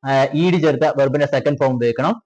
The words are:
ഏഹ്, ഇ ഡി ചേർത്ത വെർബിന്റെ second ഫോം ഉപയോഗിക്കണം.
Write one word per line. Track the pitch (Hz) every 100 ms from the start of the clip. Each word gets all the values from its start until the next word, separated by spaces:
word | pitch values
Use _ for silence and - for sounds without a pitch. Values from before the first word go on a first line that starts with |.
| 135
ഏഹ്, | 135 139
ഇ | 147 175
ഡി | 180
ചേർത്ത | 156 147 156 135
വെർബിന്റെ | 135 139 139
second | 135 135 143
ഫോം | 135
ഉപയോഗിക്കണം. | 127 117 117 147 226